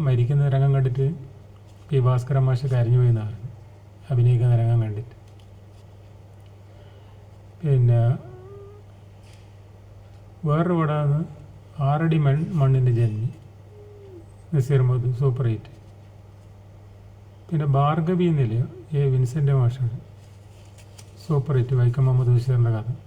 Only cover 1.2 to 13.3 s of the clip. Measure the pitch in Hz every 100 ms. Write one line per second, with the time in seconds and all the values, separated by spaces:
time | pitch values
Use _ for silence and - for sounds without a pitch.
1.2 | - - - - - - - 135 123 123
2.2 | 120 135 131 127 139 123 113 127 123 110
3.2 | 107 92 120 - - - - - - 123
4.2 | 120 120 123 117 117 117 107 104 - -
5.2 | - - - - - - - - - -
6.2 | - - - - - - - - - -
7.2 | - - - - 151 131 120 117 117 160
8.2 | - - - - - - - - - -
9.2 | - - - - - - - - - -
10.2 | - - 151 151 175 170 151 151 147 147
11.2 | 175 - - - - - 139 151 165 160
12.2 | 139 147 175 180 135 131 123 117 113 107
13.2 | 117